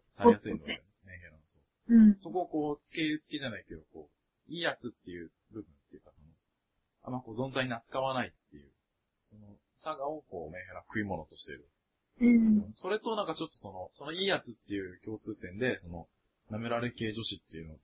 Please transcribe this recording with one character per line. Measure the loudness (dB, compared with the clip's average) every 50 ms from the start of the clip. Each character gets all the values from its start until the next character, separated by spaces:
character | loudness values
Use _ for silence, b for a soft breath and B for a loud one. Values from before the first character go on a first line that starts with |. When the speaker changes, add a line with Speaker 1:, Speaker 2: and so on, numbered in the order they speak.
| -20 _ _
Speaker 1:
さ | 4 6
れ | 6
や | 6 6
す | 2 -6
い |
の | -8 -6
で、 |
Speaker 2:
そ | -6
う | -8
で | -10
す | -10
ね。 | -12 _ _ _ -20
Speaker 1:
メ | -20 -20
ン | -20
ヘ | -20
ラ | -20
の。 | -20 -20
そ | _ _ _ _ _ _ _ _ _ 8
う。 | 10
Speaker 2:
う | 12 12 12
ん。 | 10 8
Speaker 1:
そ | 2 -4
こ | -4 -4
を | -2 -2
こ | -2 0 0 0
う、 | -2 -4 _ _
付 | -4
け | -2
入 | 0 0
る | -2 -4
好 | -6 -8
き | -10 -8
じ | -6
ゃ | -8
な | -8 -10
い | -12 -14
け | -16
ど、 | -16 -16 _
こ | -18 -20 -20 -20
う、 | _ _ _ _ _ _ _ -12
い | -8 -4
い |
や | -4 -4 -4
つ | -4 -8 -12
っ | -12 _ _
て | -12
い | -12 -12 -12
う | -14 _ _ _ -16
部 | -16 -16
分 | -16 -16
っ | -20 _ _ _
て | -20
い | -20
う |
か、 | -20 -20
そ | -20 -20
の、 | -20 -20 -20 _ _ _ _ _ _ _ _ _ _ _ _ _ -10
あ | -8
ん | -8
ま | -8
こ | -8 -8
う、 | -6 -6
存 | -6 -4 -2
在 | -4 -4
に | -4
扱 | -4 -8 -8 _ -4 -2
わ | -2 0 0
な | -2 -4
い | -6
っ | -8 _ _ _
て | -20
い | -20 -20
う、 | -20 _ _ _ _ _ _ _ _ _ _ _ _
そ | -20
の、 | -20 -20 -20 -20 -20 _ _ _ _ -10
差 | -10 -8
が | -6 -6 -8
を | -8 -8 -12 -12
こ | -12 -12 -10 -10
う、 |
メ | -12 -14
ン | -14
ヘ | -14 -16
ラ | -16 -14 -8
食 | -6 -4
い | -4
物 | -4 -6 -8 -10
と | -12 -18
し | -20 -18
て | -18
る。 | -18 -18 -20 _ _ _ _ _ _ _ _ _ _ 4
Speaker 2:
う | 6
ん。 | 6 8 8 8 6 6 4 4 0 -8
Speaker 1:
そ | -10 -6 -4
れ | -4 -2
と | -2 -2 -2
な | -2 -2
ん |
か | -4 -4
ち | -6
ょ | -8
っ | -10
と | -10 -14
そ | -16 -14
の、 | -12 -12 -14 -14 _
そ | -14 -12
の | -8
い | -6 -2 0
い |
や | 0 0 0
つ | -2 -8
っ | -18 -16 _ -6
て | -6
い | -6
う | -6 -6 -10 -14
共 | -12 -10 -10 -8
通 | -8 -10 -10 -10
点 | -12 -12 -6 -4
で、 | -2 -2 -2 -4
そ | -6 -10
の、 | -12 -12 -14 -16 _ _ _ _ _ _ _ -8
舐 | -8 -6
め | -4 -2
ら | -2 -2
れ | -2 -4
系 | -4 -6 -6 -6
女 | -4 -4 -6
子 | -6 -8 -8
っ | -12 _
て | -16
い | -14 -14
う | -14
の | -16
と | -18